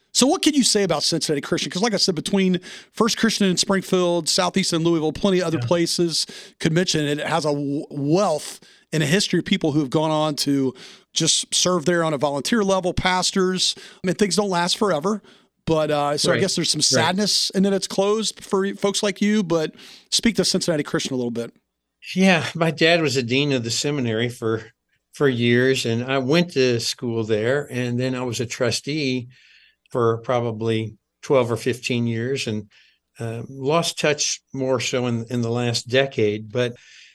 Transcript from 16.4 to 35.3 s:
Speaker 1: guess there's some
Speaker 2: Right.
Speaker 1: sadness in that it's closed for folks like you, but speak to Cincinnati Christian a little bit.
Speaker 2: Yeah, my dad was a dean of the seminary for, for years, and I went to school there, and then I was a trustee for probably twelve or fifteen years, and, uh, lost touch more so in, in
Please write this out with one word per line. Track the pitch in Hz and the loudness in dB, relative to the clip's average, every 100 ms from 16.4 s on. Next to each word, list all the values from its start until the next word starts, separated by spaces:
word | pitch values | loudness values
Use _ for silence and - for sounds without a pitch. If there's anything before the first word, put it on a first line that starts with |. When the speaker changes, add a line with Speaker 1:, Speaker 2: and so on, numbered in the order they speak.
Speaker 1:
guess | 190 - | 0 0
there's | 151 | -2
some | 151 | 0
Speaker 2:
Right. | - | 2
Speaker 1:
sadness | 131 165 185 202 - - | 2 2 0 0 0 0
in | 196 | 0
that | 196 | 2
it's | 190 - | 0 -2
closed | - 202 220 208 - | 0 0 0 -2 -8
for | - 196 196 202 | -4 -2 -2 -2
folks | 202 196 | -2 0
like | 208 190 | -2 0
you, | 208 214 | 2 2
but | 170 165 156 - - - - | 2 0 -2 -8 -20 -20 -4
speak | - 240 196 | 0 2 2
to | 175 | 0
Cincinnati | 185 180 156 | 0 0 -2
Christian | 143 160 - | -2 -4 -4
a | 131 | -4
little | 120 | -4
bit. | 117 117 _ _ _ _ _ - 180 | -4 -8 _ _ _ _ _ -8 2
Speaker 2:
Yeah, | 190 170 123 | 4 4 0
my | 160 165 | -2 -2
dad | 147 160 170 | 2 4 4
was | 151 131 | 2 0
a | |
dean | 117 131 143 | 0 0 2
of | 131 | 0
the | 113 | -2
seminary | 113 147 147 120 110 120 | -2 -2 -2 0 0 -2
for, | 120 113 110 - _ _ _ _ | -2 -4 -4 -6 _ _ _ _
for | - 143 | 0 0
years, | 120 120 120 131 131 120 | 2 2 4 4 2 0
and | 113 | -2
I | 123 135 | 0 -2
went | 127 165 175 | 2 2 2
to | 139 127 117 | 2 2 2
school | - - 123 113 | -2 -6 -4 -2
there, | 110 107 113 143 139 | 0 0 2 -2 -2
and | 123 123 120 | -6 -4 -2
then | 127 | -2
I | 127 | -4
was | 127 113 | -6 -4
a | 120 | -6
trustee | - 120 117 139 151 135 127 120 - _ _ _ _ _ | -2 -2 -2 -4 -4 -2 -4 -6 -18 _ _ _ _ _
for | 131 113 113 | 0 0 0
probably | - 123 120 107 113 110 110 - _ _ | 0 0 0 -2 0 0 -2 -10 _ _
twelve | - 135 117 | 2 2 4
or | 113 | 0
fifteen | 131 - - 120 117 | -2 -4 -2 -2 0
years, | 113 123 135 117 | -2 -4 -4 -4
and, | 107 104 _ _ _ _ - | -6 -8 _ _ _ _ -12
uh, | 117 113 123 | -10 -10 -12
lost | 135 135 165 170 - | -6 0 0 0 0
touch | 156 147 - - _ | 0 0 -2 -6 _
more | 135 131 127 | -6 0 0
so | - 131 123 | 0 -2 0
in, | 117 | -2
in | 113 | -2